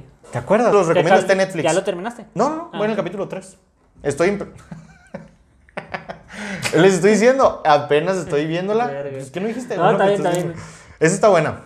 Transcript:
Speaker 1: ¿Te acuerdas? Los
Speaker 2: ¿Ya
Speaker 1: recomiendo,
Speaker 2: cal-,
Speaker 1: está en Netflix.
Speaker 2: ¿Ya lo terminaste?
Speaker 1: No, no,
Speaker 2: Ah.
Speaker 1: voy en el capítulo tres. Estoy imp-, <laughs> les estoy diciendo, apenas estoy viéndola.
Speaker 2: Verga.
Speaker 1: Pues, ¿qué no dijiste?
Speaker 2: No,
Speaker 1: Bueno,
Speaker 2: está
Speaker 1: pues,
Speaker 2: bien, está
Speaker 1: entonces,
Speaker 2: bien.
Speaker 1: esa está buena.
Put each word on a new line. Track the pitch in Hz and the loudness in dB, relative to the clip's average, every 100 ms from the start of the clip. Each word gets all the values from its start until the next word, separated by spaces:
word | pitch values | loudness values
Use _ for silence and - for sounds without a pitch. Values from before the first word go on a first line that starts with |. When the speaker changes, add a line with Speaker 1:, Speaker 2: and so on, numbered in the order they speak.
| - _ - | -16 _ -12
Speaker 1:
¿Te | 123 | -8
acuerdas? | 131 202 233 | 0 2 4
Los | 202 165 | 4 4
Speaker 2:
¿Ya | |
Speaker 1:
recomiendo, | 175 160 190 | 4 4 4
Speaker 2:
cal-, | |
Speaker 1:
está | 185 | 4
en | 190 | 2
Netflix. | 190 175 | 0 -2
Speaker 2:
¿Ya | 160 | 0
lo | 156 | 0
terminaste? | 208 180 202 233 208 | -2 -6 -8 -12 -10
Speaker 1:
No, | - 262 | -4 -2
no, | 311 339 | -4 -8
Speaker 2:
Ah. | 175 | -6
Speaker 1:
voy | 214 | -4
en | |
el | 214 | -4
capítulo | 175 196 185 | -6 -8 -8
tres. | 180 - - _ _ _ _ | -10 -14 -20 _ _ _ _
Estoy | 143 139 175 | -6 0 0
imp-, | 202 - | -2 -6
<laughs> | - - - - - _ - - _ _ _ _ - - 180 - - - 208 208 190 - | -16 -20 -20 -20 -20 _ -18 -18 _ _ _ _ -16 -12 -14 -14 -18 -18 -14 -12 -8 -2
les | 156 185 | 4 4
estoy | 185 190 | 4 2
diciendo, | 214 233 262 240 - | 4 4 4 2 2
apenas | 156 147 - 143 170 190 | 2 2 4 0 0 -2
estoy | 147 147 156 | -2 -2 -2
viéndola. | 165 190 220 240 | -4 -2 -2 -2
Speaker 2:
Verga. | 139 139 | -6 -10
Speaker 1:
Pues, | 135 135 | -10 -10
¿qué | 175 | -8
no | 208 | -6
dijiste? | 233 247 196 | -6 -8 0
Speaker 2:
No, | |
Speaker 1:
Bueno, | 180 220 | 2 2
Speaker 2:
está | 196 | 2
Speaker 1:
pues, | 202 | 2
Speaker 2:
bien, | 180 | 0
está | 175 | -2
Speaker 1:
entonces, | 170 165 | -4 -8
Speaker 2:
bien. | - - - - | -16 -20 -20 0
Speaker 1:
esa | 156 | 0
está | 196 220 | 4 4
buena. | 180 151 101 | 4 2 -4